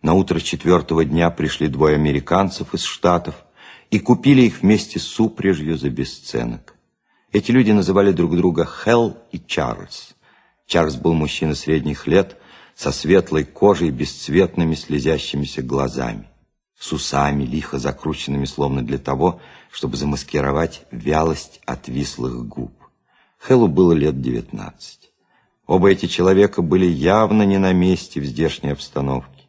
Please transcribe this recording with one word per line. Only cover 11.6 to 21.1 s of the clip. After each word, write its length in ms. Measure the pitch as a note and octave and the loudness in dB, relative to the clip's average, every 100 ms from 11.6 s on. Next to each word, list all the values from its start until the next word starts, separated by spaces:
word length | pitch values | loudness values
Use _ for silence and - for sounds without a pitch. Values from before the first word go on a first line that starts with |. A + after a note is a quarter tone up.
| - D#2+ D2 C#2+ - | -2 -2 -2 -6 2
лет, 300 | F2 F#2 - - - - - | 2 2 -8 -20 -20 -20 -8
со 160 | C#2 | -8
светлой 520 | C#2 D2+ F#2+ F2 D#2 | -6 2 2 4 -2
кожей 460 | C#2+ - G2+ F2 E2 | -4 2 2 4 0
и 20 | |
бесцветными 840 | B1+ - - - D2+ F2+ - E2 | -2 -6 -8 -2 0 0 0 -2
слезящимися 880 | D#2 - D2 C2+ D#2 - C#2+ C#2 - | -2 -4 -4 -2 -2 -4 -6 -6 -8
глазами, 680 | B1+ C#2 C2+ C2+ B1 G#1+ G#1 _ _ _ _ _ | -6 -4 -4 -4 -6 -8 -16 _ _ _ _ _
с 120 | - | -8
усами, 500 | D#2 - C#2 C#2+ C#2+ | -6 -2 0 0 0
лихо 340 | C2 D2+ - C#2 | -2 -6 -6 -6
закрученными, 680 | C2 C2+ D#2 D2 - C#2 C2+ | -6 -6 -8 -8 -6 -4 -4
словно 360 | - C#2+ C2+ | -4 -4 -2
для 140 | A#1+ C2+ | -4 -6
того, 420 | - C2+ F2 F2 - - _ | -4 0 0 -2 -16 -20 _
чтобы 280 | - C2+ C2 | -8 -8 -4
замаскировать 840 | D2 C#2+ - D2 C#2 C#2+ - - _ | -4 -6 -4 -4 -2 -2 -2 -6 _
вялость 720 | - C#2+ | -10 -2